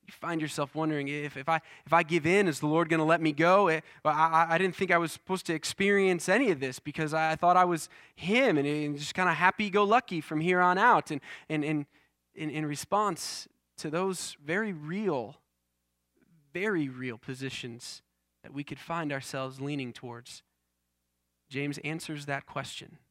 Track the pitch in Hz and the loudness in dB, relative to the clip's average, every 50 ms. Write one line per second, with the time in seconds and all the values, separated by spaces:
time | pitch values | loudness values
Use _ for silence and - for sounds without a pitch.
0 | _ - - - - 165 170 160 156 151 - - 147 139 - 151 160 156 156 147 | _ -20 -16 -10 -6 -4 -2 -2 -4 -4 -2 -4 -4 -4 -2 -4 -2 -2 -2 -2
1 | 139 139 143 147 147 147 - 139 135 147 165 160 - - - - _ - 160 - | -4 -4 -6 -6 -8 -8 -10 -8 -2 0 0 0 0 -6 -20 -20 _ 2 4 4
2 | 175 147 165 175 143 156 180 202 208 185 147 - - 151 151 160 170 156 165 160 | 4 4 0 2 4 4 4 6 4 4 2 0 0 2 2 2 2 2 2 2
3 | 156 151 165 170 160 156 151 143 165 170 185 196 208 180 160 156 - - - - | 4 4 4 4 4 0 0 2 4 6 6 6 6 4 2 0 -4 -8 -20 -4
4 | _ 156 151 147 160 165 165 160 170 165 165 165 190 190 170 - 202 175 180 170 | _ 0 2 4 2 4 4 4 2 4 2 2 2 0 0 -2 0 2 2 2
5 | 170 160 - - _ _ 185 180 - - 170 156 - - - - 196 196 202 202 | 2 0 -4 -8 _ _ -6 -6 -2 -4 -4 -4 -4 -6 -4 0 2 2 4 4
6 | 196 190 185 170 - - 185 220 277 240 175 135 135 131 127 - _ 151 143 - | 4 2 2 0 2 2 2 2 4 2 0 0 -2 -8 -8 -8 _ -10 -6 -4
7 | 160 151 147 160 160 160 160 151 - 175 180 180 185 180 175 160 - - - - | -4 -2 0 0 0 0 0 2 4 6 6 6 6 4 2 -2 -4 -8 -16 -20
8 | - - _ - - 165 202 240 269 254 180 147 139 143 147 151 151 147 147 143 | -20 -20 _ -10 -4 0 2 4 4 4 4 2 2 0 0 -2 -2 -4 -4 -6
9 | 147 143 - - 185 180 165 151 175 185 190 - 214 208 180 208 208 202 214 247 | -8 -8 -2 0 0 0 2 4 2 2 2 2 -4 0 2 2 2 4 4 2
10 | 254 - 185 165 143 - 156 151 156 175 185 180 180 180 180 185 208 247 233 165 | 2 0 -6 -6 -6 -4 -4 -2 0 2 2 4 4 4 4 6 6 6 6 6
11 | - - 160 139 - - - - - _ 156 156 147 147 156 151 143 _ _ _ | 4 0 -8 -8 -8 -12 -18 -18 -10 _ -4 -4 -2 -2 -2 -2 -4 _ _ _
12 | _ _ _ _ _ _ _ - 160 156 - 156 156 151 147 139 - - - 202 | _ _ _ _ _ _ _ -10 -10 -8 -6 -6 -6 -6 -6 -8 -6 -2 0 0
13 | 214 208 175 147 - - - - - - _ _ _ _ _ - - 160 147 170 | 2 0 -2 -4 -8 -10 -10 -12 -14 -18 _ _ _ _ _ -12 -10 -6 -4 -4
14 | 185 196 185 170 - - - _ 147 143 165 196 220 220 190 156 147 151 170 196 | -2 -2 -4 -6 -8 -12 -14 _ -8 -6 -4 -4 -2 -4 -6 -8 -8 -8 -6 -4
15 | 220 196 160 135 117 104 147 _ _ _ _ _ _ _ _ _ _ _ _ _ | -2 -2 -2 -2 -4 -6 -12 _ _ _ _ _ _ _ _ _ _ _ _ _
16 | _ _ _ _ _ _ _ _ _ _ _ 175 190 220 208 175 151 135 127 127 | _ _ _ _ _ _ _ _ _ _ _ -4 -2 0 0 0 0 -2 -4 -8
17 | 127 127 117 107 _ - 135 127 135 135 - - - 123 117 120 - - - - | -8 -10 -10 -10 _ -12 -10 -8 -8 -8 -8 -8 -10 -10 -12 -12 -14 -16 -16 -16
18 | _ _ _ _ _ _ _ _ _ - - 139 143 - 151 131 - - 170 170 | _ _ _ _ _ _ _ _ _ -16 -12 -12 -10 -10 -12 -14 -10 -8 -6 -4
19 | 165 151 143 135 131 - - 139 131 131 131 135 135 143 147 143 135 123 117 - | -4 -4 -4 -6 -8 -8 -8 -8 -8 -8 -8 -10 -8 -6 -6 -6 -6 -8 -10 -12
20 | - 123 117 117 120 - - - _ _ _ _ _ _ _ _ _ _ _ _ | -14 -14 -14 -16 -18 -20 -20 -20 _ _ _ _ _ _ _ _ _ _ _ _
21 | _ _ _ _ _ _ _ _ _ _ 135 135 139 147 143 - - 147 156 165 | _ _ _ _ _ _ _ _ _ _ -10 -8 -6 -6 -8 -8 -8 -8 -8 -8
22 | - - 156 147 143 143 143 139 - _ - 139 135 135 - - - - - - | -10 -10 -12 -12 -8 -8 -8 -8 -8 _ -10 -10 -10 -10 -12 -16 -16 -18 -20 -20
23 | _ _ | _ _